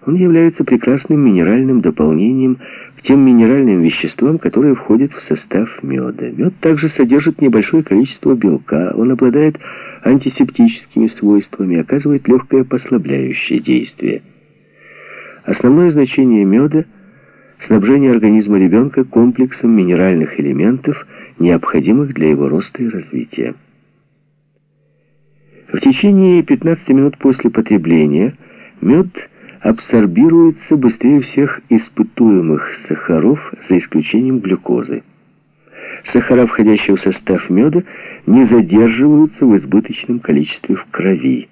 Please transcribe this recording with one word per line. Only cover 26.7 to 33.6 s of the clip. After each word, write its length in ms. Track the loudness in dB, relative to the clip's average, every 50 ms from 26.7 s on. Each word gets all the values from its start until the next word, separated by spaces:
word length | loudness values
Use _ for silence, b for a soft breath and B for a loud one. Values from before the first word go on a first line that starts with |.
| -4 -4 -2 0 0
минут 260 | 2 2 0 -2 _
после 320 | 0 0 0 2 -2 -2
потребления 840 | -2 -2 -2 0 0 0 0 2 2 2 2 2 0 0 -2 -2 -4 B B B B B B B B B
мёд 280 | -2 0 2 2 0 -2 _ -18 -20 -20 B B B B B B
абсорбируется 1160 | B -4 -4 -4 -4 -2 0 2 2 2 2 2 2 4 6 6 4 4 2 -2 -4 -2 -2
быстрее 440 | 0 2 0 -2 0 0 2 2 2 0
всех 400 | -2 -2 -2 -2 -2 -4 -8 _ _
испытуемых 960 | 0 0 0 -2 _ -4 -4 -4 _ 0 2 2 4 2 2 0 -2 -2 -4 -8 -14 -16 -10
сахаров, 680 | -10 -10 -10 -4 -4 -2 0 2 0 0 0 -4 -16 -20 -20